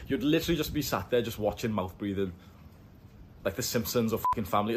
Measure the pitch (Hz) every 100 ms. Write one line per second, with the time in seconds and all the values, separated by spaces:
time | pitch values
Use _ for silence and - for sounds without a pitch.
0 | - 131 139 160 160 170 151 151 135 110
1 | 95 123 113 104 104 - 117 107 92 -
2 | 104 98 95 85 - - - - - -
3 | - - - - - - 120 120 110 123
4 | 113 107 - - 101 104 104